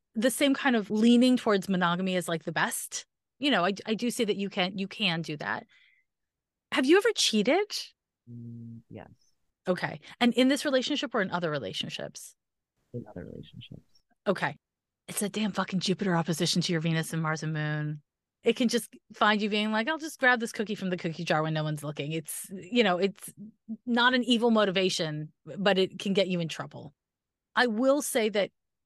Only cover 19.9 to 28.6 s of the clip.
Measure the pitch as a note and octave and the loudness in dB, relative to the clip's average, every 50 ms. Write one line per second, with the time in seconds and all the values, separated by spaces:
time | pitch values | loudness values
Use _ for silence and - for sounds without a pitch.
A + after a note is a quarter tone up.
19.9 | D#4+ D#4 D#4 D#4+ - - C4+ B3 B3+ A#3+ A3+ A3+ - - A3 F#3+ G#3+ - F#3+ F#3 | -2 -4 -6 -10 -4 0 2 4 4 2 0 -4 -4 -4 -4 -4 -4 -4 -4 -4
20.9 | F3+ F3 - F3 D#3+ - E3+ - F3 D3+ D#3 D#3+ D#3+ D#3 D3+ D3+ D3+ D3 C#3+ D3 | -2 -2 -4 -4 -6 -4 -2 0 2 2 2 0 0 -2 -2 -2 -4 -4 -6 -8
21.9 | D3 D3 C#3 D3 D#3+ E3 D#3 - - - - - F#3 F#3+ E3 F3+ A3+ A#3+ A3+ G3 | -6 -6 -6 -4 -4 -6 -6 -8 -10 -12 -12 -12 -14 -14 -8 -2 2 2 4 4
22.9 | F3+ F3 F#3+ G3 G3 - - - - - G3+ A3 - _ _ - A3+ - - B3 | 2 2 0 -2 -2 -4 -16 -20 -18 -18 -20 -20 -20 _ _ -14 -14 -10 -4 -2
23.9 | A#3 A#3+ A#3+ B3 B3+ B3+ A#3+ G#3+ B3 A3+ A3+ A#3+ A3+ A3 G#3 G3+ F3 F#3+ F#3 F#3 | 2 2 4 4 4 2 2 2 2 4 4 4 4 4 4 4 4 2 2 0
24.9 | - - F3 D#3 D3+ D3+ D3+ D3+ _ _ - D#3 F3 - F#3+ G3+ G3 F#3 F#3+ - | 0 -2 -2 -4 -4 -6 -8 -10 _ _ -18 -12 -6 0 2 2 4 4 2 0
25.9 | - F3+ - G#3 F#3+ G3+ F#3+ F3+ F#3 E3+ E3+ D3+ - - C#3+ D3 - C3 B2 D3 | -2 -4 -4 0 2 2 2 2 0 -2 -4 -4 -6 -8 -10 -12 -12 -16 -16 -16
26.9 | - _ _ _ _ _ _ _ _ _ _ _ - - B3 B3 G#3+ G#3+ B3+ C4+ | -18 _ _ _ _ _ _ _ _ _ _ _ 0 0 2 2 2 2 2 4
27.9 | C#4 D4 - - - C4 G#3+ A3 G3+ G#3+ F#3+ - _ _ | 2 2 0 -2 0 0 0 0 0 0 -2 -2 _ _